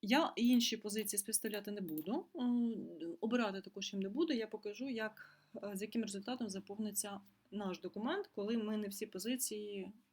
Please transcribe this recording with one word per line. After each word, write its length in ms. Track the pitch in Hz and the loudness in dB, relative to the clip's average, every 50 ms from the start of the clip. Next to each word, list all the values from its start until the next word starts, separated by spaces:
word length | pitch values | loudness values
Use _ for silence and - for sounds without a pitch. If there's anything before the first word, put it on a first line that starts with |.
Я 300 | - 196 240 294 330 - - | 4 6 6 6 6 4 4
інші 400 | - 233 240 254 240 233 - 226 | 4 6 8 8 8 6 4 0
позиції 420 | 214 - 214 202 220 214 208 - 202 | 0 -2 -2 -2 -2 -2 0 0 -2
співставляти 520 | - - 220 - - 220 202 208 202 208 | -2 0 -2 0 0 0 -2 -2 -2 -4
не 100 | 208 208 | -4 -4
буду, 460 | 196 165 156 156 151 175 226 330 403 - _ | -4 -2 -2 -2 -2 0 -2 -2 -2 -4 _
е, 60 | - 247 247 240 240 240 233 226 185 - - 170 156 160 170 165 - | 0 2 2 4 4 4 2 0 -2 -4 -8 -8 -8 -6 -6 -4 -2
обирати 400 | - 220 233 240 233 208 190 196 | 0 2 2 4 2 2 -2 -4
також 320 | 190 185 - 196 196 - | -8 -8 -8 -6 -6 -4
їм 100 | - 196 | -2 -2
не 60 | 190 196 | -2 -2
буду. 240 | 208 269 339 330 | 2 0 2 2
Я 140 | 285 226 220 | 4 0 0
покажу, 420 | 214 - 208 - 208 208 220 254 277 | -2 -6 -6 -6 -8 -6 -4 -4 -4
як, 500 | 247 220 220 214 214 - - - - - _ _ - 226 | -2 -2 -2 -4 -4 -8 -18 -20 -20 -20 _ _ -12 -8
е, 80 | - 202 202 | -6 -4 -4
з 80 | 190 | -4
яким 200 | 202 220 - 233 | -6 0 0 0
результатом 460 | 226 208 196 196 196 - 254 247 240 208 | 0 0 -4 -6 -4 -4 -4 -2 -4 -4
заповниться 720 | 202 196 196 - 196 214 220 208 208 - - 208 202 202 - - _ _ _ _ | -4 -6 -6 -8 -6 -4 -4 -2 0 -2 -2 -2 -4 -8 -10 -16 _ _ _ _
наш 280 | - 208 208 190 180 - | -6 -2 -2 -2 -2 -2
документ, 520 | - 180 - 208 220 262 339 403 392 - _ | -6 -8 -6 -2 -2 0 0 0 -2 -6 _
коли 220 | - 202 208 233 | -4 -2 0 2
ми 200 | 233 214 214 214 | 0 2 2 0
не 120 | 214 208 202 | 0 0 -2
всі 180 | 202 - 214 | -4 -6 -8
позиції 880 | 214 - 185 190 226 254 247 - - 220 208 208 208 202 196 185 190 214 - _ _ | -6 -6 -6 -2 -2 0 0 0 -2 -2 -4 -6 -6 -6 -6 -6 -8 -10 -16 _ _